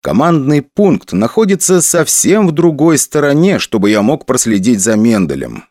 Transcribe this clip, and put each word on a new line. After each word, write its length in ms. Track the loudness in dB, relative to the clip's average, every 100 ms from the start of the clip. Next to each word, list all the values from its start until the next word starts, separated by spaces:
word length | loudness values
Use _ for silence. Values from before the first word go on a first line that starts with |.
Командный 600 | -4 -2 0 0 0 -2
пункт 500 | -2 0 0 0 -4
находится 640 | -4 -2 0 0 0 0 0
совсем 680 | 0 -2 -2 -2 0 2 2
в 60 |
другой 440 | 2 0 2 0 0
стороне, 640 | -2 -2 0 2 2 0
чтобы 320 | -2 -2 0
я 100 | 2
мог 240 | 0 -2 -2
проследить 560 | -4 0 0 0 0
за 140 | 0 0
Менделем. 680 | 2 2 -2 -4 -8 -14 -18